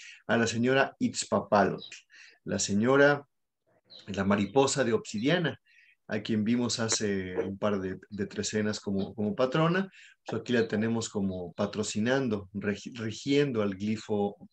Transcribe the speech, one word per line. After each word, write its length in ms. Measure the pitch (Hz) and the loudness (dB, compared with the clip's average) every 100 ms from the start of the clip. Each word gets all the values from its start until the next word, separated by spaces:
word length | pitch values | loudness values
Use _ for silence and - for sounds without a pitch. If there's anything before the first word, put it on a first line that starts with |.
| - - - | -20 -12 0
a 120 | 113 | 2
la 80 | 113 | 2
señora 500 | 113 123 135 131 - | 2 2 4 2 0
Itzpapalotl, 960 | 123 - - 101 - 104 - - - - - - - - | -4 -2 -2 0 4 4 4 0 -10 -20 -20 -20 -20 -14
la 140 | - 98 | -6 -4
señora, 680 | - 101 120 139 143 143 - _ _ _ _ _ _ - - | 0 2 4 6 6 4 -2 _ _ _ _ _ _ -18 -8
la 180 | 98 | -2
mariposa 580 | 98 101 98 113 135 135 | 2 2 2 4 4 2
de 120 | 120 | 2
obsidiana, 680 | 107 - 104 127 180 156 113 _ _ - _ - | 0 -2 -4 0 2 0 -4 _ _ -20 _ -8
a 160 | 107 | -6
quien 200 | 107 110 | -2 0
vimos 380 | 107 120 120 117 | 2 2 0 -2
hace 560 | 113 - 107 98 92 90 | -2 0 0 -2 -4 -4
un 220 | 95 98 | -6 -2
par 220 | 107 101 | -2 -2
de, 180 | 92 92 - | -4 -8 -10
de 180 | 101 98 | -8 -6
trecenas 540 | - 101 107 107 104 | -6 -4 -2 -2 -4
como, 340 | - 98 95 | -4 -4 -4
como 200 | - 104 | -4 -4
patrona. 560 | 101 127 160 160 185 196 - - _ | 0 0 2 2 2 -2 -8 -20 _
Pues 160 | - 113 | -8 -6
aquí 140 | - | 0
la 120 | 120 110 | 0 2
tenemos 440 | 110 113 113 113 | 0 0 -2 -2
como 420 | 107 98 92 87 | -2 -2 -4 -6
patrocinando, 960 | - 101 101 104 107 113 135 127 104 98 | -4 -4 -2 -4 -2 2 2 0 -2 -4
regi-, 400 | 101 101 101 - | -6 -4 -4 -6
rigiendo 680 | 117 110 107 135 143 147 113 | -8 -8 -6 0 2 2 2
al 140 | 101 | 0
glifo 640 | 95 104 110 - 104 101 - - | -2 -4 -4 -2 -2 -2 -4 -12